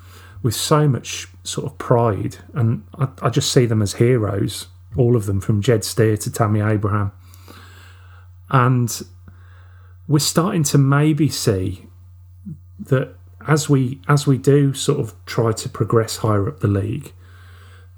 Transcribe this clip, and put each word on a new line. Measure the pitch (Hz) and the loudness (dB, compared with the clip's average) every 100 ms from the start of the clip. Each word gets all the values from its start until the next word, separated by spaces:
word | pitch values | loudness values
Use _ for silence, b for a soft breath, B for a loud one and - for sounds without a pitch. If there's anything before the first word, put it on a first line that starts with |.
| B B B B | B B B B
with | 120 | -4
so | - - 151 151 | -2 0 2 2
much | 120 - - - - | 0 -4 -12 -14 -16
sort | - - - | -12 -8 -8
of | - | -6
pride, | - 123 117 98 117 - - | 0 2 2 0 -4 -8 -10
and | 147 113 123 - - | -2 0 -2 -6 -6
I, | 135 - | -6 -4
I | - | -4
just | 143 143 | -2 0
see | 143 117 | 2 2
them | 110 | 2
as | 98 | 0
heroes, | - 120 127 101 104 127 - - - - - | 2 2 2 0 -2 -4 -6 -14 -20 -8 0
all | 120 123 | 2 2
of | 104 | 0
them, | 98 | -2
from | - 107 | 0 0
Jed | 98 110 | 2 0
Steer | - - 110 104 | 0 0 2 0
to | 113 | -4
Tammy | - 107 107 | -2 0 2
Abraham. | 107 107 104 104 101 - B B B B B B B B B B B B - | 0 0 0 -2 -2 -6 B B B B B B B B B B B B -2
And | 135 123 127 120 - - - - b b b b b b b - | 2 2 2 -2 -6 -14 -20 -20 b b b b b b b 0
we're | 143 | 0
starting | - - 185 180 | 2 0 0 0
to | 143 147 | 2 2
maybe | 135 143 151 156 147 | 4 4 2 2 0
see | - 127 95 92 90 - - - - - - 202 - - - | 0 -2 0 -2 -8 -14 -20 -20 -20 -20 -20 -18 -18 -18 -16
that | - 131 - - - - - | -2 -2 -2 -10 -20 -8 0
as | 151 147 | 0 2
we, | 135 127 135 - | 2 0 -4 0
as | 143 139 | 2 2
we | 131 | 2
do | 139 143 139 | 4 4 4
sort | 135 - 147 | 0 -2 -2
of | 110 - - | -4 -10 -8
try | - 113 | -2 0
to | 110 117 | -2 -4
progress | - 110 117 110 - | -4 0 2 0 -2
higher | 110 104 98 | 0 0 -2
up | - | -2
the | 101 | -2
league, | 101 101 135 - - b b b b b b b | 0 -2 -6 -10 -20 b b b b b b b